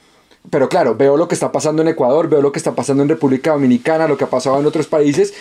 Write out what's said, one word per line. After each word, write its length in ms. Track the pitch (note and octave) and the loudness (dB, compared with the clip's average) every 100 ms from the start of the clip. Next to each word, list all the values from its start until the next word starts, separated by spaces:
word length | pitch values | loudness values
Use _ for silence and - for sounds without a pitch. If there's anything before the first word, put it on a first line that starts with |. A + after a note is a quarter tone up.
| _ _ _ _ - | _ _ _ _ -6
Pero 180 | D3+ B2+ | -2 0
claro, 280 | F3+ C#3 A2 | 0 0 2
veo 200 | C#3 C#3+ | 2 2
lo 100 | E3+ | 0
que 80 | |
está 160 | E3+ C3 | -2 -2
pasando 320 | C#3+ D3+ D#3 | -2 -2 0
en 60 | D#3+ | 0
Ecuador, 400 | D#3 B2 D3 D#3 | 0 0 0 2
veo 120 | D3+ | 2
lo 120 | C#3 | 2
que 60 | C#3 | -2
está 180 | D#3 C3 | -6 -4
pasando 260 | B2+ C#3 | -2 0
en 60 | C#3+ | 0
República 440 | D#3+ C#3+ C3 E3 | 0 0 0 0
Dominicana, 540 | D3 C3 A#2+ D#3 D#3+ D#3+ | 0 2 2 0 0 0
lo 100 | C#3 | -2
que 80 | |
ha 60 | B2+ | -2
pasado 280 | - C#3+ C#3 | -2 0 0
en 60 | D3+ | 0
otros 200 | D#3 C#3 | -2 -2
países, 480 | D#3+ D3 D3 G3+ - | 0 0 2 -2 -4